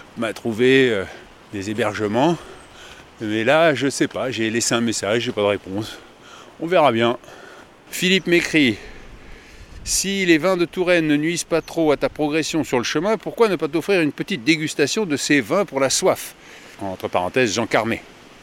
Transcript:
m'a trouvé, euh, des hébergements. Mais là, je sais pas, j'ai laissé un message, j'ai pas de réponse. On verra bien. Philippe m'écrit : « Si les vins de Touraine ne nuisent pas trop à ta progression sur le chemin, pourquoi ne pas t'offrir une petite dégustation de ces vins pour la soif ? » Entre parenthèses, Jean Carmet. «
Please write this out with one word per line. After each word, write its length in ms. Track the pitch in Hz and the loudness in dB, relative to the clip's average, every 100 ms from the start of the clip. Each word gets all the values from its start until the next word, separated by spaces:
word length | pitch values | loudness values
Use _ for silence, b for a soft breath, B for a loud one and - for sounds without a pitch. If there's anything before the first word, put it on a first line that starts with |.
| - - | -16 -6
m'a 160 | 113 | -6
trouvé, 600 | - 120 107 127 135 127 | -4 -6 2 4 6 4
euh, 120 | 101 92 B B - - | 0 -4 B B -20 -14
des 180 | 104 101 | -10 -6
hébergements. 680 | 110 107 101 104 117 160 165 B B B B B B - - | -4 -4 -2 -2 2 2 0 B B B B B B -20 -10
Mais 240 | 107 110 | -4 0
là, 300 | 113 156 165 | 2 4 4
je 160 | 123 139 | 2 -2
sais 180 | - 147 | 0 -2
pas, 220 | 92 127 | -2 -6
j'ai 220 | 110 110 | -2 -2
laissé 240 | 117 - 117 | 0 0 0
un 60 | |
message, 420 | 117 104 98 117 | 0 -2 -2 -2
j'ai 80 | 120 | -2
pas 100 | 107 | 0
de 60 | 101 | 0
réponse. 500 | 101 92 98 110 - B B B B B - | 0 -4 -8 -8 -14 B B B B B -10
On 80 | 170 | 0
verra 240 | 180 143 | 4 4
bien. 260 | 113 117 127 B B B B B - - | 4 2 0 B B B B B -20 -14
Philippe 380 | - 180 190 180 | -4 0 0 2
m'écrit : « 500 | 170 - 160 127 101 B B B B B B B B B B | 0 2 2 2 0 B B B B B B B B B B
Si 400 | - - 196 196 180 | -6 -4 -2 0 4
les 100 | 156 | 4
vins 200 | 180 180 | 4 0
de 80 | 170 | 0
Touraine 420 | 180 180 175 156 | 0 2 2 2
ne 80 | 147 | 2
nuisent 280 | 160 170 | 0 -4
pas 180 | - 160 | -2 -4
trop 300 | - 165 156 | -2 0 2
à 60 | 135 | 2
ta 120 | 131 | 0
progression 540 | - 151 156 147 160 | -2 -2 -2 -2 -4
sur 140 | 131 127 | 0 -2
le 60 | |
chemin, 340 | 113 156 196 - | 0 -2 -2 -2
pourquoi 300 | 160 - 220 | -4 0 2
ne 80 | 156 | 2
pas 120 | 156 | -2
t'offrir 340 | 160 196 190 | -2 0 0
une 100 | 147 | 0
petite 320 | - 151 123 | -2 -6 -2
dégustation 640 | 120 160 151 - 143 220 190 | 0 0 -2 -2 0 0 -2
de 100 | 139 | -2
ces 240 | - 147 | 2 0
vins 240 | 107 185 180 | 2 -2 -2
pour 140 | 135 | 0
la 100 | 135 | 0
soif ? » 460 | - 185 123 - - B B B - | 2 2 0 -4 -18 B B B -12
Entre 280 | 98 92 104 | -10 -8 -4
parenthèses, 480 | 95 90 131 117 113 | -2 0 0 0 0
Jean 100 | 113 | 0
Carmet. « 380 | 127 113 107 - - - - | 0 0 -4 -8 -20 -20 -20